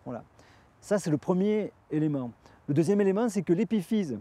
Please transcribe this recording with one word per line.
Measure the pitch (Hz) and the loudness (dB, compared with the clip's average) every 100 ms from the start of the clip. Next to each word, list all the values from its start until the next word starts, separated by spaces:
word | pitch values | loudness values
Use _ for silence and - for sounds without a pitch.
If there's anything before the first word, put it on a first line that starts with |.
Voilà. | - 120 - _ - - - _ | -10 -12 -14 _ -20 -20 -20 _
Ça, | - 196 | -2 -2
c'est | 175 | 0
le | 151 | -2
premier | - 180 202 214 196 - _ | 0 0 2 0 -2 -10 _
élément. | 151 156 143 123 110 - - - | -2 0 -2 -6 -10 -20 -20 -2
Le | |
deuxième | 147 160 202 | 0 2 4
élément, | 202 190 240 | 4 2 0
c'est | 202 | -2
que | 170 | 0
l'épiphyse | 170 - 220 170 220 180 110 | 0 2 0 0 -2 -2 -6